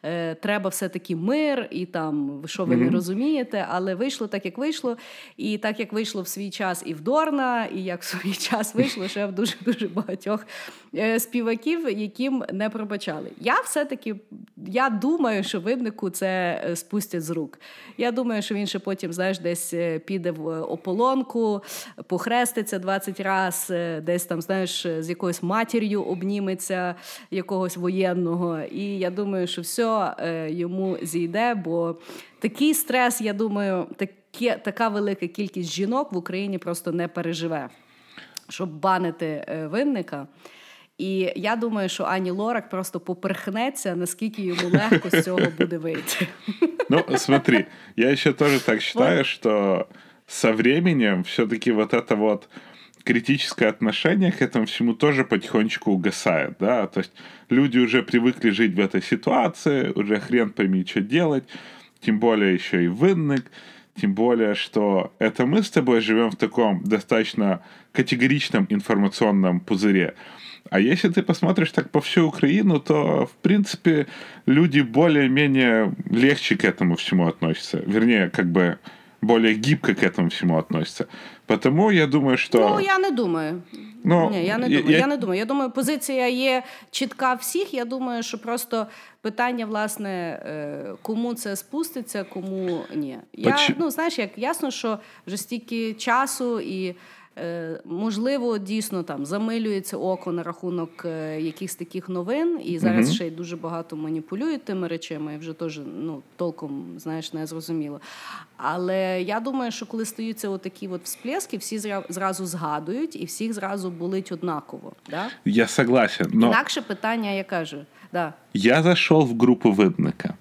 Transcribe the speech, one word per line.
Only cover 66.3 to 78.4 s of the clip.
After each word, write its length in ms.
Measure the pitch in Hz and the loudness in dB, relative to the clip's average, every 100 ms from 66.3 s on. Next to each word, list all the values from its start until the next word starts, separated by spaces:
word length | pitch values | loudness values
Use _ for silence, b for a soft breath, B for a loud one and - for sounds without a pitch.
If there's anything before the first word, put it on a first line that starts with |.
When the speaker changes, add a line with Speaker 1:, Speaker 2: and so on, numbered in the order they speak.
Speaker 2:
в 40 | 98 | 2
таком 460 | 110 - 110 92 98 | 0 2 2 2 2
достаточно 720 | 107 - 113 110 - 101 90 B B B | 0 2 2 2 2 2 0 B B B
категоричном 720 | - 127 123 127 143 - 113 98 | -2 0 2 4 2 2 0 2
информационном 880 | 104 - 107 101 - 110 101 92 90 | 0 2 2 2 4 4 4 4 2
пузыре. 540 | - 98 104 95 85 - B B B B - | 0 2 4 4 2 -2 B B B B -2
А 80 | 95 | 2
если 300 | 110 175 196 | 4 4 4
ты 100 | 175 | 2
посмотришь 500 | - 170 165 190 165 | 2 2 2 2 2
так 180 | - 147 | 0 0
по 100 | - | -2
всей 240 | - - | 2 4
Украину, 560 | 160 - 139 185 202 151 | 4 4 4 4 4 4
то, 460 | - 151 151 147 127 | 4 2 4 2 0
в 100 | - | 0
принципе, 640 | - 208 202 - 175 151 135 B B B - | 4 4 4 2 4 4 0 B B B 4
люди 340 | 139 170 139 | 6 8 6
более-менее 1120 | 127 120 170 147 135 135 147 135 123 113 104 - - | 4 6 6 6 4 4 4 6 6 6 4 0 0
легче 460 | 110 135 135 - 101 | 6 6 6 2 4
к 80 | |
этому 320 | 104 - 90 85 | 4 4 2 2
всему 320 | - 92 85 | 2 4 2
относятся. 560 | - 82 80 - 80 80 | 2 -2 -2 -4 -6 0
Вернее, 420 | 104 117 113 87 | 4 6 6 4
как 160 | - | 2